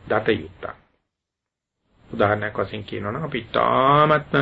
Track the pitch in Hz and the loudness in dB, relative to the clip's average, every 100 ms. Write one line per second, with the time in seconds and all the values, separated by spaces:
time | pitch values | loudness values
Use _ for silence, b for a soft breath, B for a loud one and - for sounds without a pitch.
0 | - 107 113 101 - - - - _ _ | -4 -2 0 -2 -4 -14 -14 -14 _ _
1 | _ _ _ _ _ _ _ _ _ _ | _ _ _ _ _ _ _ _ _ _
2 | - 113 104 104 104 - 98 107 101 104 | -12 -2 0 0 -2 -6 -6 -8 -10 -8
3 | 101 123 156 127 110 117 117 123 131 147 | -8 -8 -8 -8 -4 -2 2 4 6 6
4 | 151 151 147 143 | 6 2 0 0